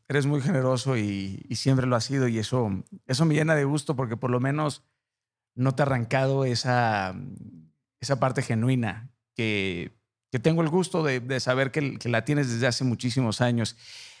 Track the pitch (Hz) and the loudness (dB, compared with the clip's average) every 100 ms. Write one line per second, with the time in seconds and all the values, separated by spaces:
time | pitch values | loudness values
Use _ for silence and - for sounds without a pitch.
0 | - 143 135 147 139 143 131 123 135 123 | -2 0 2 2 2 2 2 0 0 0
1 | 104 98 98 98 - 117 135 131 127 120 | 0 -2 -4 -8 -8 -2 2 2 4 0
2 | 110 139 127 110 104 127 110 98 - 190 | 0 0 0 0 0 0 0 -2 -6 -14
3 | - 127 160 151 156 156 139 147 - 131 | -4 0 2 4 2 2 2 0 -2 -4
4 | 120 110 123 123 135 151 156 - _ _ | -2 -4 0 0 0 0 -2 -6 _ _
5 | _ _ _ _ _ 120 131 131 139 127 | _ _ _ _ _ 0 0 2 2 0
6 | 113 135 135 139 131 117 127 123 117 104 | 0 0 2 2 0 0 0 2 2 0
7 | 95 92 95 95 101 82 - _ _ - | -2 -6 -12 -14 -18 -20 -20 _ _ -12
8 | 123 131 131 139 - 113 123 127 113 110 | -4 0 0 0 -2 0 2 2 0 -6
9 | 123 _ _ - 113 104 95 87 - _ | -14 _ _ -4 0 0 0 -2 -6 _
10 | _ _ - 127 160 165 160 180 170 175 | _ _ -8 0 2 2 2 2 0 0
11 | 151 127 123 131 - 127 131 156 139 110 | 0 -2 -2 -2 0 2 2 0 -2 -4
12 | 120 117 131 147 131 117 127 120 131 113 | -2 -2 0 0 0 0 0 0 0 0
13 | 127 131 117 - 123 117 107 - - - | 0 0 0 2 2 2 -2 -6 -20 -20
14 | - - | -20 -14